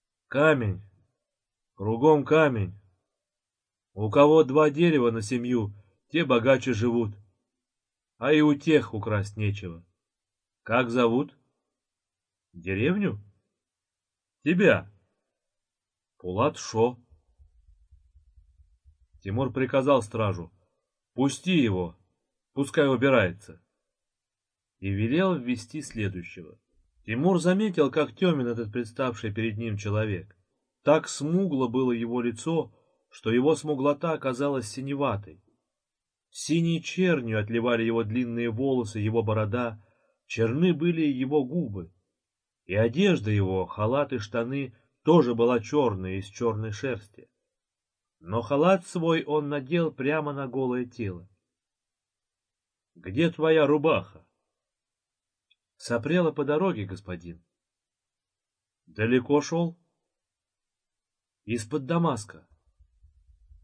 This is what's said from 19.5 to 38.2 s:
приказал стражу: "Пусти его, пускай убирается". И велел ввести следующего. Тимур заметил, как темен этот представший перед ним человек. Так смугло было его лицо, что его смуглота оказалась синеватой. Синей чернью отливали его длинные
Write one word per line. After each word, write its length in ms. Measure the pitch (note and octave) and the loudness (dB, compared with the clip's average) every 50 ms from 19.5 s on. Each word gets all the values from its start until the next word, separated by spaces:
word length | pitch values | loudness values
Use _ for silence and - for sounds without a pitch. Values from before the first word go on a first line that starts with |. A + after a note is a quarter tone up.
приказал 500 | A2 C3 C3 B2 - C3+ B2+ C#3+ C#3 B2+ | -2 -2 -2 0 0 0 2 4 2 2
стражу: 500 | G2+ - - A2 A2 G2+ F2 E2 E2+ - _ _ _ _ _ _ _ _ _ _ _ _ - | 2 -2 -4 -2 -2 -2 -2 -4 -8 -14 _ _ _ _ _ _ _ _ _ _ _ _ -4
"Пусти 420 | A#2+ C3+ C#3 C#3 - - F3+ F#3 | -2 0 0 -2 -4 -4 0 2
его, 400 | D#3 B2 G#2+ F#2+ F#2 F2+ F2 - _ _ _ _ _ _ _ _ _ _ _ - | 2 2 2 0 -2 -4 -6 -8 _ _ _ _ _ _ _ _ _ _ _ -6
пускай 340 | C3+ C#3+ C#3 - E3 C#3+ C#3 | -4 -4 -2 0 2 2 2
убирается". 760 | C3 A2+ B2+ C#3 C3 A2+ G2 F2 F2 - - - D#2+ - _ _ _ _ _ _ _ _ _ _ _ _ _ _ _ _ _ _ _ _ _ _ _ - | 2 2 2 4 4 4 2 2 -2 -8 -16 -20 -20 -20 _ _ _ _ _ _ _ _ _ _ _ _ _ _ _ _ _ _ _ _ _ _ _ -10
И 100 | G2 G2 | -6 -4
велел 460 | G2 G2 A2 A#2 C#3 F3 F#3+ F#3+ F3 | -4 -2 -2 0 0 0 0 0 0
ввести 440 | C#3 A#2+ B2 B2 A2+ - - - D#3 | -2 -4 -4 -6 -6 -8 -12 -12 -12
следующего. 800 | - - - A2 G#2 F#2+ F#2+ F2+ F2 - - F#2 D#2+ D2+ - _ _ _ _ _ _ _ _ _ - | -12 -10 -8 -6 -6 -6 -6 -8 -14 -14 -16 -20 -20 -20 -20 _ _ _ _ _ _ _ _ _ -10
Тимур 360 | G#2+ A2+ B2 D3+ F#3+ F#3+ E3+ | -6 -4 0 0 2 2 2
заметил, 500 | D3+ F3+ F#3 G3+ A3 G#3 E3+ D#3+ C#3+ C3+ | 2 2 2 2 0 -2 0 0 0 2
как 260 | C3 D#3 D3 A#2 - | 2 0 -2 -2 -2
темен 320 | - F#3+ F3+ D#3+ C#3 B2 A#2+ | 0 2 2 2 2 0 -2
этот 240 | A#2 A#2+ A#2 G#2 | -4 -4 -6 -6
представший 600 | G#2+ B2 A#2 G#2+ - - C3 B2+ A2+ - - G#2+ | -6 -6 -6 -6 -6 -4 -4 -4 -4 -6 -8 -6
перед 260 | G#2 A2+ A2 A#2 G2+ G#2+ | -4 -4 -4 -4 -4 -6
ним 180 | A#2 A2+ G2+ | -6 -6 -6
человек. 600 | G2+ G#2+ G#2+ G2+ G#2+ A2 G#2+ G2 E2 E2+ - _ _ _ _ _ _ _ _ _ _ | -6 -4 -4 -2 -2 -2 -2 -4 -6 -8 -14 _ _ _ _ _ _ _ _ _ _
Так 260 | - C#3+ D3+ D#3+ D#3+ - | 2 4 4 4 2 -2
смугло 600 | - - C#3+ D3+ E3+ F#3+ G3 F3 C#3+ C3 B2+ A#2 | -8 -6 -4 0 0 0 0 0 0 0 -2 0
было 240 | A2+ C3 C3 B2 | 0 0 0 0
его 280 | A#2+ A2+ A#2 A#2 A#2+ B2 | 0 -2 -2 -4 -4 -2
лицо, 540 | A#2 A#2+ A2+ - - E3 E3 D#3+ C#3 G#2+ _ _ _ _ _ _ _ _ | -2 -4 -4 -4 -4 -4 -2 -2 -2 -4 _ _ _ _ _ _ _ _
что 200 | - - - A2 | -16 -8 -2 0
его 240 | A#2 B2 C3 D3+ D#3+ | 2 4 4 4 2
смуглота 580 | C#3+ D3 D3+ D3 B2+ C3+ C#3+ - F#3 F3 E3 | 0 0 -4 -2 0 0 0 0 0 -2 -4
оказалась 560 | D#3+ - - C3 B2 B2 C#3+ C#3+ C#3 C3 A2+ G#2 | -4 -2 -4 -4 -2 -2 -2 -2 -2 -2 -6 -8
синеватой. 720 | - C3 C3 C#3 C#3+ C#3 C#3+ C3 G#2 G#2 G2+ - D#2 - _ _ _ _ _ _ _ _ _ _ _ _ _ _ _ _ _ _ | -10 -10 -8 -6 -4 -2 -2 -2 -2 -4 -8 -12 -20 -20 _ _ _ _ _ _ _ _ _ _ _ _ _ _ _ _ _ _
Синей 520 | - - - - D#3 E3 E3 E3+ E3 D#3 | -16 -10 -4 -2 0 0 0 0 -2 -4
чернью 580 | - - - F3+ F#3 F3+ E3 - A#2+ A2+ A2 G#2+ | -4 -6 -2 0 0 2 2 0 -2 -2 -2 -2
отливали 440 | G#2 G#2+ A2+ A#2 A2+ B2 A#2+ A2+ A2+ | -2 -2 -2 -2 0 0 0 0 0
его 180 | A2+ A2+ A#2 A2+ | 0 0 -2 -2
длинные 460 | G#2 A2 B2+ | -2 -2 -4